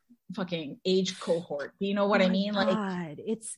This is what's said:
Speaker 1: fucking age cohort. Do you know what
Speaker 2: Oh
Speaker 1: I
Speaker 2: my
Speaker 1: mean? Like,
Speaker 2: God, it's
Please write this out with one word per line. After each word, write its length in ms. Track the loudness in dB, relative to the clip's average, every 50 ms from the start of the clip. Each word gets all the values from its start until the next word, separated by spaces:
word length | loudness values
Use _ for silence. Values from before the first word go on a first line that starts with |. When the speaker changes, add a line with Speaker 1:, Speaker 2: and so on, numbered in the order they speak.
| _ _ -20 _ _ -14 -8
Speaker 1:
fucking 460 | -6 -6 -4 -4 -6 -6 -8 -10 -6 _
age 360 | 2 2 2 2 0 -4 -6
cohort. 540 | -2 -2 -2 -2 -2 -4 -6 -6 -6 -8 -6 _
Do 80 | -4
you 80 | -2 0
know 120 | 2 2 4
what 120 | 4 6
Speaker 2:
Oh 40 | 6
Speaker 1:
I 20 |
Speaker 2:
my 60 | 4 4
Speaker 1:
mean? 220 | 2 0 0 0
Like, 140 | 2 2 2
Speaker 2:
God, 520 | 2 2 0 -2 -4 -4 -6 -6 -8 -8 -4
it's 300 | -4 -4 -4 -6 -10 -8